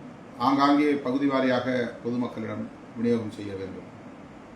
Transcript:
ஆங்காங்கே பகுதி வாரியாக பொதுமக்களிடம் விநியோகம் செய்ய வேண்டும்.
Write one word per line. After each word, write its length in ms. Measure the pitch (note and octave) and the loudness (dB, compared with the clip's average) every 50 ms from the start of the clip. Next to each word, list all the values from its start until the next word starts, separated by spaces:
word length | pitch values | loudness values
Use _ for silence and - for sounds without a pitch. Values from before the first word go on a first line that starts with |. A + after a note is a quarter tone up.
| - - - - - - - - | -16 -16 -16 -16 -18 -16 -6 0
ஆங்காங்கே 500 | A#2+ C3 C#3+ C#3 C#3 C#3+ C#3+ C#3+ D3+ D3 C#3+ - - B2+ | 2 2 6 6 6 6 8 6 6 4 4 2 0 0
பகுதி 200 | B2+ C#3 C#3+ C#3 | 0 2 2 4
வாரியாக 400 | C3+ C3 B2+ B2+ B2 B2 A#2+ C3 B2+ B2 A#2 A2 - - - | 4 4 4 4 4 2 2 2 0 0 0 -2 -4 -6 -4
பொதுமக்களிடம் 600 | A#2 B2 A#2+ B2 A#2 - A#2 A2 G#2+ G#2+ G#2+ A2+ - - - - - - | -4 -2 -2 -2 -4 -4 -6 -6 -6 -6 -6 -8 -10 -10 -16 -18 -14 -6
விநியோகம் 400 | A#2 A2+ A#2 A#2 A2+ G#2+ G#2 G2 G#2+ | 0 2 2 2 2 0 -4 -8 -8
செய்ய 140 | G2+ G2+ G2 F#2+ | -8 -8 -8 -8
வேண்டும். 320 | G2 F#2 F2+ F2+ - - - - - - - - - - - - - - - | -8 -8 -10 -12 -14 -14 -16 -18 -18 -18 -18 -18 -18 -18 -18 -20 -20 -20 -18